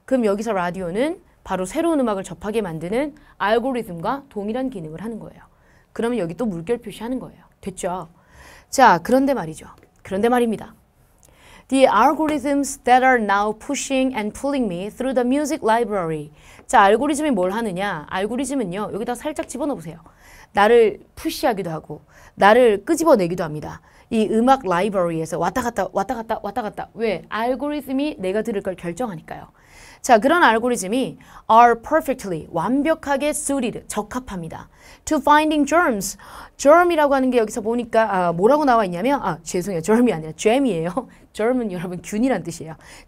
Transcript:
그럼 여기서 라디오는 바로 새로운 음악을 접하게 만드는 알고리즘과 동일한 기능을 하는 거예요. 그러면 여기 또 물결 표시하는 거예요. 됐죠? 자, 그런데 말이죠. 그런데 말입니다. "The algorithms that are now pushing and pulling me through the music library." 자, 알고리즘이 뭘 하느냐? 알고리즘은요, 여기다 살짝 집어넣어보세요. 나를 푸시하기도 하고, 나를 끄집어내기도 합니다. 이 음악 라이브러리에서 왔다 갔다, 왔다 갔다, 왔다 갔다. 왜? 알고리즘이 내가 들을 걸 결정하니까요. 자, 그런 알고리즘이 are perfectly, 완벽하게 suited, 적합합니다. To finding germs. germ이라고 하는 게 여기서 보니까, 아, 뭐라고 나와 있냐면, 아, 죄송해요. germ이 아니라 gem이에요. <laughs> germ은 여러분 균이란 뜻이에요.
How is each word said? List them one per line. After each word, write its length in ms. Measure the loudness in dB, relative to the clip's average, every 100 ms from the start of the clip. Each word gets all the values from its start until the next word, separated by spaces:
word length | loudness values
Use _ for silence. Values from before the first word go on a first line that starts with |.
그럼 220 | -2 0 2
여기서 260 | 0 -2
라디오는 680 | -2 -2 -4 -6 -2 -2 -4 _ _ -8
바로 200 | -6 -4
새로운 360 | -2 0 0
음악을 240 | 0 -2 -6
접하게 360 | -10 -6 -4
만드는 540 | -4 -6 -6 -4 -4 -8 -20 -6
알고리즘과 880 | 0 0 0 -4 -6 -8 -6 -6 -8
동일한 420 | -10 -6 -6 -6
기능을 320 | -8 -12 -12
하는 180 | -12 -12
거예요. 220 | -14 -20 -20 _ _ _ _
그러면 260 | -6 -4 -2
여기 140 | -4
또 120 | -4 -4
물결 340 | -4 -4 -6
표시하는 380 | -6 -12 -8 -8
거예요. 240 | -10 -18 _ _
됐죠? 480 | -14 -8 -6 -6 -10 _ _ -20 -20 -20 _
자, 300 | 4 6 6
그런데 320 | 4 2 2
말이죠. 340 | 0 -4 -12 -18 -20 _ _
그런데 240 | -8 -2 2
말입니다. 480 | 2 2 -2 -8 -20 _ _ _ _ _ _ -20 -20 -2
"The 160 | 4 6
algorithms 960 | 6 4 4 0 0 0 0 -2 -4
that 260 | 4 4 6
are 180 | 4
now 340 | 2 0 0 -4
pushing 560 | -6 -6 -2 0 0
and 240 | -2 -6 -4
pulling 280 | -4 -2 -2
me 240 | -4 -8
through 260 | -6 -4 0
the 100 | 0
music 400 | 0 0 -2 0
library." 640 | 0 0 -2 -2 -4 -8 -16 -20 -20 0
자, 160 | 6
알고리즘이 500 | 6 6 2 -2 0
뭘 200 | 0 0
하느냐? 540 | -2 -4 -4 -6 -6 -6
알고리즘은요, 800 | -4 -4 -4 -4 -4 -4 -6 -6 -6
여기다 200 | -6 -6
살짝 320 | -8 -8 -8
집어넣어보세요. 520 | -6 -6 -6 -10 -16 -20 _ -20 -20 -6
나를 480 | 2 6 6 6 2 -10 -10
푸시하기도 540 | -8 -2 -2 -2 -4
하고, 320 | -8 -10 -16 _ -20 -20 2
나를 480 | 6 8 6 4
끄집어내기도 640 | 0 0 4 4 4 -4 -6
합니다. 340 | -8 -12 -16 _ _ _
이 180 | -2 0
음악 340 | 2 4 4 2
라이브러리에서 720 | 0 0 0 -2 -2 -6 -2
왔다 240 | -2 -2
갔다, 260 | -4 -4 -4
왔다 240 | -2 -4 -6
갔다, 240 | -6 -8
왔다 200 | -6 -8
갔다. 280 | -8 -8 -12
왜? 300 | -6 -4 -4 -6
알고리즘이 880 | -4 -2 -2 -4 -6 -6 -4 -4 -4
내가 220 | -4 -4
들을 200 | -4 -6
걸 140 | -6 -8
결정하니까요. 720 | -8 -6 -8 -8 -14 -16 -18 _ _ -20 -20 -8
자, 180 | 4 4
그런 240 | 6 4
알고리즘이 760 | 4 4 0 -2 -2 -4 -4 -8 -18 -10 4
are 300 | 6 8 4
perfectly, 640 | 0 0 0 -4 -6 -8 -6
완벽하게 800 | -4 0 0 0 -2 -2 -2 -2
suited, 580 | -4 -4 -2 -4 -6 -8
적합합니다. 800 | -8 -6 -8 -10 -10 -12 -14 -18 _ -20 -18
To 140 | -4 0
finding 500 | 4 4 4 2 2
germs. 500 | 2 2 0 -6 -12 -18 -20 -20 0
germ이라고 600 | 6 6 6 2 2 2
하는 160 | 2
게 60 | 2
여기서 240 | 0 -2
보니까, 540 | -4 -4 -2 0 0 0
아, 160 | 0
뭐라고 320 | 2 4 4
나와 220 | 4 2 2
있냐면, 360 | -2 -2 0
아, 180 | -2 -6
죄송해요. 380 | -6 -6 -4 -4
germ이 320 | 2 4 4
아니라 180 | 0 -6 -2
gem이에요. 520 | 2 2 2 0 -2 -4 -8 -12
<laughs> 140 | -16
germ은 380 | -4 -2 0 -4
여러분 300 | -6 -8 -10
균이란 420 | -8 -2 0 0
뜻이에요. 320 | -4 -10 -14 -16 -20 -20